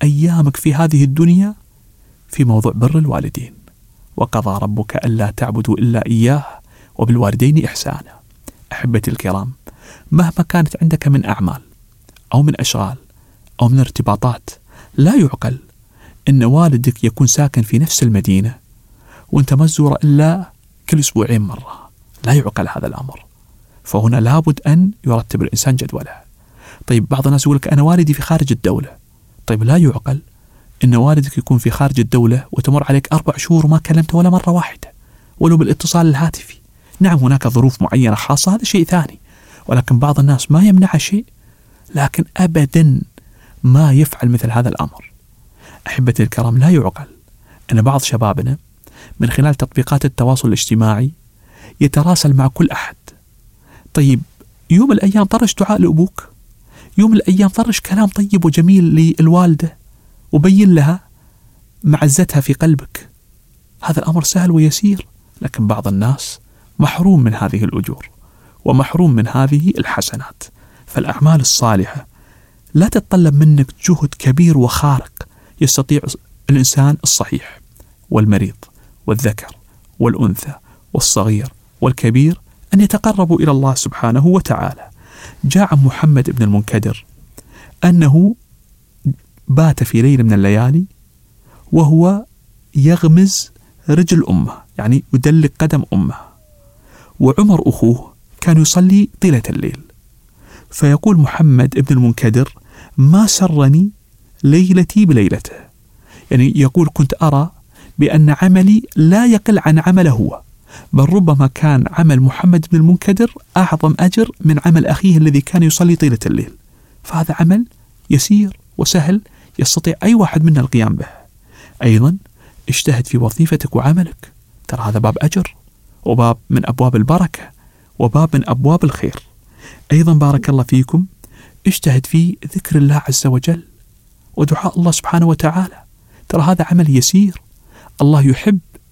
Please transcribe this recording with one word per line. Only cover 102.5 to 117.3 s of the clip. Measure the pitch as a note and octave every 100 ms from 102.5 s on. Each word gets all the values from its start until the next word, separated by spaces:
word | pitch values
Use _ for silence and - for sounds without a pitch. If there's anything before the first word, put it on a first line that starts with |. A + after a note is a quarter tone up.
| - _ - - -
"ما | C3+ F#3 G#3+
سرني | - F#3 D3+ C3+ D3+ G3+ - _ _ _ _
ليلتي | C#3 D#3+ F#3 F#3 E3+ G#3 G3
بليلته"، | B2+ G2+ - - - - _ _ _ _ - -
يعني | C3 C3 -
يقول: | C3 F3+ D#3+
"كنت | - C#3 -
أرى | D#3+ C#3+ D#3+ - _ _ - -
بأن | - D#3 D3+ C#3+
عملي | F#3 F#3 F#3 G#3+ - -
لا | D#3+ G3+ A#3+
يقل | G#3+ - G3+
عن | D#3 D#3
عمله | F3 F#3 E3+
هو، | A2+ E2+ - _ _ _ - -
بل | C3
ربما | C#3 G3 E3+ C#3 C3+
كان | - D#3 C3+ -
عمل | - D#3+ C3
محمد | C3 - F3+ F3 D#3+
بن | E3
المنكدر | D#3+ F3+ - G3 A#3 - _ -
أعظم | F#3 D#3+ D#3 D#3
أجر | F3+ A3 A3 -
من | D#3 D3 E3+
عمل | E3 -
أخيه | C#3+ F#3+ D#3+
الذي | D#3 C#3
كان | - F3+
يصلي | E3 - F3 E3+
طيلة | D3 A#2 -
الليل، | A1+ - - _ _ _ _
فهذا | - E3 E3